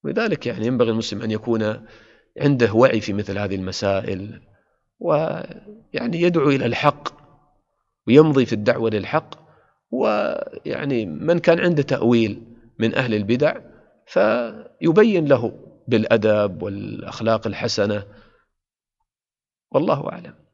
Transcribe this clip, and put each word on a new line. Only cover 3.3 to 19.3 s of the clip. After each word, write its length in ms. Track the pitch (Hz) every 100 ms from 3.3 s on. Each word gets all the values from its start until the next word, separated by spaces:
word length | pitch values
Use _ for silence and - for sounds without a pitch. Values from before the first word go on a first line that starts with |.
| 98
هذه 180 | 104 95
المسائل، 840 | 92 92 101 98 - 95 101 - _ _ _ _ _ _
ويعني 1200 | 170 151 160 160 - - - 214 _ - 240 170
يدعو 280 | 175 170 143
إلى 160 | 135 120
الحق 440 | 117 147 - - - - _ _ _ _ _ _ _ -
ويمضي 380 | 127 160 135 120
في 80 |
الدعوة 360 | 113 104 123 113
للحق. 560 | 107 92 151 - - _ _ _ _ _
ويعني 1120 | - - 107 - - - - - - 143 127 104
من 340 | 76 147 175
كان 200 | 170 170
عنده 240 | 180 156
تأويل 580 | 139 139 117 120 110 - - - - _
من 160 | 113 113
أهل 180 | 123
البدع 420 | 107 101 123 147 - - - _ _ _
فيبين 1160 | 175 208 - 113 110 - _ 160 165 226 196 151
له 340 | 131 113 - - - -
بالأدب 760 | 117 110 117 107 107 104 85
والأخلاق 840 | 90 101 101 110 92 - 110 110 110
الحسنة، 560 | 101 117 - 104 104 101 - _ _ _ _ _ _ _ _ _ _ _